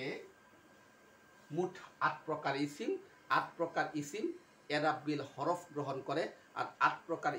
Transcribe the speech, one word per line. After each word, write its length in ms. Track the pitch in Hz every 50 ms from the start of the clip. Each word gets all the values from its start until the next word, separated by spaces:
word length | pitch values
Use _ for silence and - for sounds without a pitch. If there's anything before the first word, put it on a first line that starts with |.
| 131 - - - - - - - - - - - - - - - - - - - - - - - - - - - - - 147
মোট 160 | 165 180 180 - - - - - - 143
আট 100 | 147 - - -
প্রকার 280 | 156 151 - - 143 139 139 147
ইসিম, 240 | 143 - - 226 - 392 - - - - - - - 131
আট 100 | 156 - - - -
প্রকার 280 | 170 170 - 156 151 - - 151
ইসিম 260 | 143 - - 214 233 349 - - - - - - - - 147
এরাবিল 440 | 151 151 156 147 - - 151 151 139 135 - -
হরফ 280 | 139 143 165 175 - - - 147
গ্রহণ 240 | 147 139 139 135 131 - -
করে, 160 | 139 156 208 - - - - - - -
আর 80 | 123 - - - 135
আট 100 | 151 - - -
প্রকার 280 | - 165 156 - 156 143